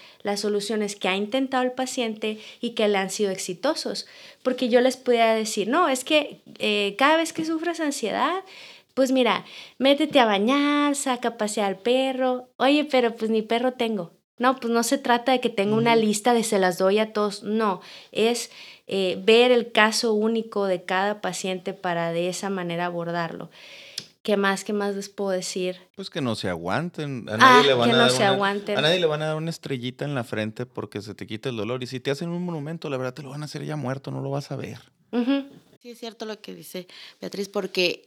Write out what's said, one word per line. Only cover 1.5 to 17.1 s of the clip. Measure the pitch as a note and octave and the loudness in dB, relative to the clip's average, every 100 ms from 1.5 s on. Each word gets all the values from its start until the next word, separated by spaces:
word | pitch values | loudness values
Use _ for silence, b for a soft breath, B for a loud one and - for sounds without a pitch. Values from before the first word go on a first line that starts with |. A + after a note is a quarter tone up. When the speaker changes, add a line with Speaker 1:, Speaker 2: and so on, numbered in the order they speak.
| C4 | 0
Speaker 1:
el | B3+ | -2
paciente | B3 C4 - A3+ G#3+ A3 G#3+ B B | -2 -4 -4 -4 -4 -6 -8 B B
y | A#3+ | -6
que | A#3 G#3 | 0 0
le | G3+ | 2
han | F#3+ | -2
sido | F#3+ G3+ | -2 -2
exitosos. | F#3 - F3 C#4 D#4 A#3+ G3+ - B B B | -2 -8 -4 -2 -2 -4 -8 -10 B B B
Porque | C4 B3 B3+ | -4 -2 2
yo | A#3+ | 4
les | B3 B3+ | 4 2
podía | - A#3 A3+ A3 | 0 4 4 2
decir, | A3 A3 G3 | 0 -2 0
"No, | D4 F4 | 2 2
es | C4 | 0
que, | - D#4 D4 - - - | 2 0 0 -8 -20 -6
eh, | G#3+ G#3 G3+ G3+ | -2 0 -2 2
cada | C4+ D#4+ | 4 4
vez | D#4+ | 0
que | - D#4+ | -4 -4
sufras | D#4+ E4 E4 | -4 -4 -4
ansiedad, | D#4 C#4 G#3+ F#3+ C4 F#4 F#4+ B B B B - | -4 -4 -2 0 0 -2 -8 B B B B 0
pues | C4 | 2
mira, | C4 A#3 F3+ - B B B | 4 2 0 -4 B B B
métete | C4 C#4+ D#4 C#4+ | 4 4 4 4
a | A3+ | 4
bañar, | G3+ G#3+ C#4 C#4+ D4 D4 C#4+ | 4 2 2 2 2 2 0
saca | C4+ B3 A#3+ | -2 -2 -2
a | A#3 | -2
pasear | G#3+ A3 G3+ | -4 -2 -2
al | F#3+ | -2
perro". | A#3+ B3+ C4 B3+ B3+ B3+ B3+ - | 0 2 0 0 0 -2 -6 0
"Oye, | C4 D4 D4 | 4 4 4
pero | C4 A#3+ A3 | 2 2 0
pues | A3 | 0
ni | A3 | 0
perro | G#3+ A#3 B3+ | 2 0 0
tengo". | B3+ A3+ G#3+ E3+ _ _ - | 0 -2 -2 -6 _ _ -2
No, | B3 C4 | 0 2
pues | A#3 | 0
no | A#3 | 0
se | A#3 C#4 | 2 0
trata | C4 A#3+ A#3+ | 2 2 4
de | B3+ | 2
que | A#3+ | 2
tenga | A3 G3+ A3 | 0 2 2
una | A#3 | 4
Speaker 2:
Ujú. | A3+ | 4
Speaker 1:
lista | G#3+ G#3 B3 | 4 2 2
de | A#3 | 2
"se | A3 G#3 | 2 2
las | F#3 F3 | 2 2
doy | F#3+ G#3 | 2 2
a | A3 | 2